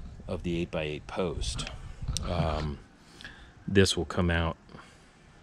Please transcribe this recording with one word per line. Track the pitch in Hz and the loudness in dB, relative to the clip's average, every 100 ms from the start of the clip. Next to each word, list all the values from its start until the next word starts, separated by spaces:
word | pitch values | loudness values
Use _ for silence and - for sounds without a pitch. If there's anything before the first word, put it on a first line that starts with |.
| - - - | -8 -12 -6
of | 92 | -4
the | 87 85 | 0 0
eight-by-eight | 87 85 78 73 - | 0 -2 -2 -4 -6
post. | - 92 - - - - - - - - - - | -2 -2 0 -4 -4 -6 -8 -12 -6 -2 -2 0
Um, | 87 82 78 76 69 - - - - - - - - - | 2 2 2 -2 -4 -10 -20 -20 -18 -16 -16 -20 -12 2
this | 98 95 - | 6 6 4
will | 80 | 0
come | - 87 | 2 4
out, | 85 82 - - - - - - - - - | 4 2 -2 -10 -20 -20 -20 -20 -20 -20 -20